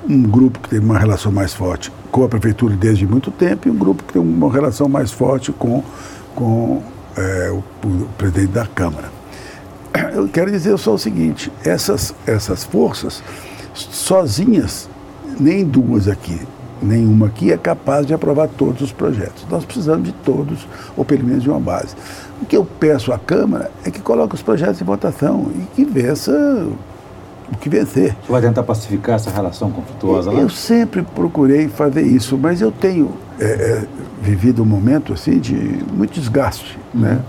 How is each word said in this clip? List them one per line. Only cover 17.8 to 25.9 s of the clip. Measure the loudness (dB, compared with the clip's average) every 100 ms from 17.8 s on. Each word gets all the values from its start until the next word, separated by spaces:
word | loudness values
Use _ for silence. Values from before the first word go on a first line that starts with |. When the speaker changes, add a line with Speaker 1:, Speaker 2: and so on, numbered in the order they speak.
| 0 0 0
Speaker 1:
de |
aprovar | 0 2 2 0
todos | 0 -2 0
os | -6
projetos. | -2 -2 -2 -6 -10 -6
Nós | -6 -4
precisamos | -4 0 0 -2
de |
todos, | -4 -2 0 -2 -8 -10 -16 -10 -6
ou |
pelo | 0 2
menos | 2 0
de | 0
uma | -2
base. | -2 -4 -6 -12 -16 -18 -18 -12
O | 0
que | 2
eu |
peço | 0 0 2 2 0
à | -4
Câmara | 0 2 2 0 -6 -8
é | -10
que | -6
coloque | 0 2 2 -2
os |
projetos | 0 2 2 0
em | -2
votação | 0 -2 0 0 0 -2 -4
e | -4 0
que |
vença | 2